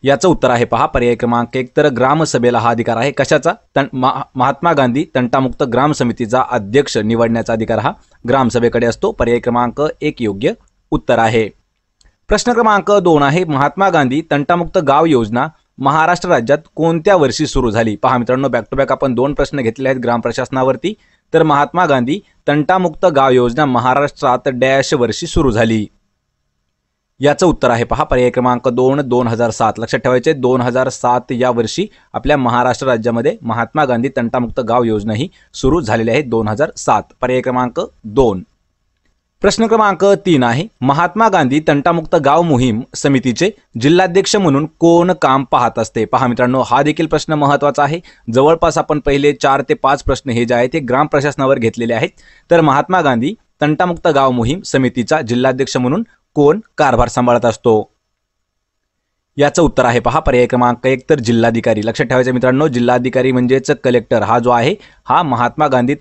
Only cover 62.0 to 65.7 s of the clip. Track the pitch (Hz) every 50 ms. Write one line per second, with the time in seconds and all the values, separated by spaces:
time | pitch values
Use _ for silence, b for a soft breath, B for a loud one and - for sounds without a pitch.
62 | 151 117 127 127 127 127 127 123 117 127 127 131 151 160 127 123 120 120 123 123
63 | 123 127 120 131 127 131 131 127 123 120 131 135 127 - 147 131 - 131 120 120
64 | 113 _ - 113 104 98 113 123 117 123 123 120 117 139 196 208 B B B B
65 | B - 123 156 175 147 127 113 123 120 117 - 151 147